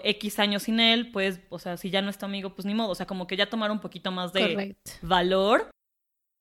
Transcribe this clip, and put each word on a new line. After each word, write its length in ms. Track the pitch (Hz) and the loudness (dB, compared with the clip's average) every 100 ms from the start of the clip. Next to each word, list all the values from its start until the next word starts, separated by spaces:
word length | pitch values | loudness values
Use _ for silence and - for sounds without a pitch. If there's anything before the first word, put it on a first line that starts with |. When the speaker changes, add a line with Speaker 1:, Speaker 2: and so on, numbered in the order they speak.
| 208 | -2
Speaker 1:
X 340 | 208 208 208 | -2 -4 0
años 240 | 208 202 | 0 0
sin 160 | 220 226 | 0 4
él, 320 | 226 233 240 | 6 4 0
pues, 300 | 196 190 180 - | 0 0 -2 -10
o 100 | 170 | -12
sea, 160 | 180 175 | -8 -8
si 140 | 190 | -2
ya 120 | 196 | -2
no 80 | 202 | -2
es 80 | 196 | -4
tu 80 | 196 | -6
amigo, 300 | 196 190 190 | -6 -8 -6
pues 100 | 202 | -2
ni 80 | 214 | 0
modo". 140 | 220 | 0
O 40 | 180 | -2
sea, 120 | 180 | -4
como 200 | 190 175 | -6 -4
que 80 | 190 | -2
ya 140 | 202 | 0
tomar 220 | 226 208 | 0 -2
un 100 | 214 | -2
poquito 280 | - 180 190 | -6 -8 -6
más 200 | 185 180 | -4 -2
de 160 | 190 202 | 2 2
Speaker 2:
Correcto. 440 | 165 196 - - - | 0 -4 -10 -16 -10
Speaker 1:
valor 680 | 170 180 180 190 196 294 440 _ _ _ _ _ _ - | 2 4 4 4 6 4 2 _ _ _ _ _ _ -6